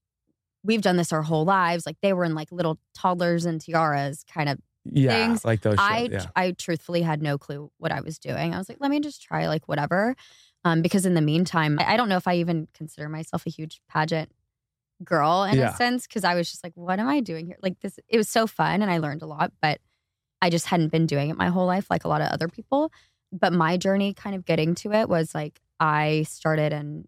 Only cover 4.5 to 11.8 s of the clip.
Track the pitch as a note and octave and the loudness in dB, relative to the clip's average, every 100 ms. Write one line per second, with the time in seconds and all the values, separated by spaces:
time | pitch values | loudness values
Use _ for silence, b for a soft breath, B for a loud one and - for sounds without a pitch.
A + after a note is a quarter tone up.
4.5 | C#3 _ _ - D3 C3 A3+ A3+ A#3 A#2 | -4 _ _ -2 2 4 4 2 0 0
5.5 | A2 A2 G2+ G2+ A3+ A#3+ G2 F2 - F#3 | 0 2 2 2 0 -2 -4 -4 -2 -2
6.5 | F3+ - E3 - F3 E3 D3+ D3+ C#3+ - | -2 -4 -6 -2 -2 0 0 -2 -4 -6
7.5 | C#3+ D3 _ D#3+ D#3 - D#3+ C#3+ C3 E3 | -14 -16 _ -6 -6 -8 -10 -8 -4 -4
8.5 | F3 F#3+ A#3 C#4 D4 D4 - - D#3 D#3+ | -4 -8 -6 -2 -2 -2 -10 -6 -4 -2
9.5 | D#3 - D3 D3 F3+ A3 C4 b b b | -2 -2 -4 0 0 0 -4 b b b
10.5 | _ F3 E3 F3 G3+ F#3 E3+ D3+ D#3+ F3+ | _ 0 2 2 2 2 4 4 2 2
11.5 | E3+ D3+ D3+ | 2 2 2